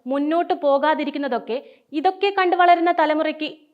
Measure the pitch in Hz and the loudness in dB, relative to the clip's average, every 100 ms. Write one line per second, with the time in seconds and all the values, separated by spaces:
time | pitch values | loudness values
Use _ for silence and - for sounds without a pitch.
0 | 254 277 294 330 349 370 285 277 302 302 | -6 -4 0 0 -2 -2 0 2 2 0
1 | 294 285 277 233 - 240 - - _ 294 | -4 -4 -4 -4 -4 -8 -10 -20 _ -2
2 | 359 381 403 392 370 349 349 349 339 349 | -2 0 -2 0 0 4 4 4 2 2
3 | 302 302 311 311 302 - _ | 2 0 -2 -4 -8 -12 _